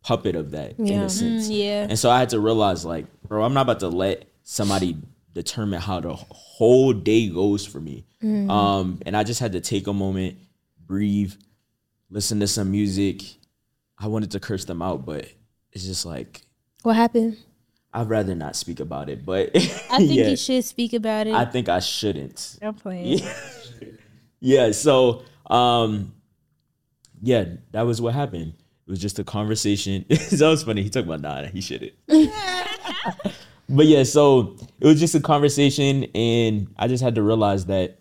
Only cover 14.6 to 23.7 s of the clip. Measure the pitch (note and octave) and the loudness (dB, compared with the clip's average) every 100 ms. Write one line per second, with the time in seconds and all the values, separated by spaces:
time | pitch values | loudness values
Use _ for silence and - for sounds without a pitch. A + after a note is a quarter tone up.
14.6 | - E2+ F#2 D2 C2+ D2+ - _ _ _ | -8 -6 -6 -6 -8 -10 -12 _ _ _
15.6 | _ G2 F#2 F2+ E2+ C#2+ - - _ _ | _ -12 -10 -8 -8 -10 -14 -18 _ _
16.6 | _ _ A#3 A3+ A#3+ A#3+ A3+ A3 _ _ | _ _ 0 2 4 2 0 -4 _ _
17.6 | _ _ _ A2 A2 A2 F#2+ F2 D2 - | _ _ _ -6 -2 0 0 -4 -6 -8
18.6 | - D#2+ D2+ C2+ C#2+ C#2 D2 F#2 - G3 | -10 -10 -8 -8 -8 -10 -4 -2 2 2
19.6 | E3+ - - B3+ F#3+ C#4 G#2+ - - B3+ | 0 -6 -2 4 4 6 2 0 0 0
20.6 | A#3+ - A#3 A#3 A3 G#3+ G#3+ G#3+ A#2+ B2 | -2 -6 -4 -2 -2 -2 0 0 0 -2
21.6 | - F2+ - - G#2+ D2 C2+ - - - | 0 -2 -2 -4 -4 -4 -10 -14 -16 -10
22.6 | G#3+ G#3+ G3+ F#3 B2 D#3 - - - - | -10 -10 -12 -8 -2 -2 -2 -12 -16 -20
23.6 | - | -20